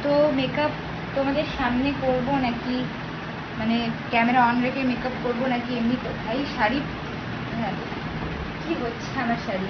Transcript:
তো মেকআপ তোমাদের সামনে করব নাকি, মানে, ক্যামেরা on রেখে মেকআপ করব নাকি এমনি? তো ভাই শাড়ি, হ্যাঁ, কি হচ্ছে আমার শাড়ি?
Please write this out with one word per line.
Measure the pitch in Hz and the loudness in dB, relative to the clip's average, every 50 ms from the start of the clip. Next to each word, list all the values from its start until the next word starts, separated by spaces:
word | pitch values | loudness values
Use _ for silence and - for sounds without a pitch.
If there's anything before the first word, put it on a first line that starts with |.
| - | 2
তো | 285 285 294 294 302 277 | 4 6 6 6 6 4
মেকআপ | 269 262 254 247 285 294 302 302 - - - - - - - - | 2 0 0 0 0 0 0 0 -2 -6 -6 -6 -6 -6 -4 -2
তোমাদের | 277 269 269 277 294 311 - - - | 0 0 2 2 2 0 0 -2 -2
সামনে | 269 240 240 247 262 285 285 269 | 0 0 2 2 2 2 0 0
করব | 269 262 254 254 247 254 277 | 2 2 2 2 2 2 2
নাকি, | 277 262 240 233 233 - 254 247 254 254 - - - - - - - - - - - - - - - | 2 2 2 0 -2 -2 -2 -2 -2 -2 -4 -4 -6 -8 -8 -8 -8 -8 -8 -8 -8 -8 -8 -6 -2
মানে, | 220 226 226 233 233 233 233 - - - | 0 2 2 2 2 0 -4 -4 -4 0
ক্যামেরা | - 233 233 240 247 254 247 233 240 | 2 4 4 6 6 6 6 6 6
on | 247 247 | 4 2
রেখে | 254 254 269 269 | 2 0 0 0
মেকআপ | 254 247 233 - 254 247 - - | 0 0 0 -2 -4 -4 -2 -2
করব | 254 240 233 262 262 | -2 0 0 2 0
নাকি | 247 240 240 - 247 233 | 0 0 0 -2 -2 2
এমনি? | 226 233 254 - - | 2 2 2 2 0
তো | - - - - | -4 -4 -4 -4
ভাই | 220 226 269 285 285 - - | -2 -2 -2 -2 -2 0 2
শাড়ি, | 226 214 240 294 277 - - - - - - - - - - - - - - | 2 2 2 2 -2 -2 -6 -6 -6 -6 -6 -6 -6 -6 -6 -6 -6 -4 -4
হ্যাঁ, | 233 226 196 185 165 - - - - - - - - - - - - - - - - - 302 | -2 -2 -2 -2 -4 -6 -6 -6 -6 -6 -6 -6 -4 -4 -4 -4 -4 -6 -6 -6 -8 -4 -4
কি | 330 | -2
হচ্ছে | 269 240 233 226 - - - - 262 | -2 -2 -4 -4 -4 -6 -6 -4 -2
আমার | 247 233 233 233 - | 0 0 0 0 0
শাড়ি? | - 202 185 190 190 | -2 -2 -2 -2 -4